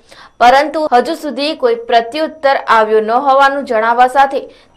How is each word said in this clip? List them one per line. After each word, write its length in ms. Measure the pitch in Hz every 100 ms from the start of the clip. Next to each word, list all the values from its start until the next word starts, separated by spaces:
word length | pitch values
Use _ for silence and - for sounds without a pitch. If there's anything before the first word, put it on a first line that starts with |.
| _ - - _
પરંતુ 480 | 240 269 302 320 302
હજુ 220 | 247 240
સુધી 400 | 233 302 240 285
કોઈ 200 | 302 247
પ્રત્યુત્તર 840 | 233 - 233 233 311 311 311 277 269 -
આવ્યો 320 | 220 214 220
ન 100 | 214
હોવાનું 540 | 240 277 269 277 277
જણાવવા 420 | 269 226 226 240 247
સાથે 340 | 277 269 277 - - _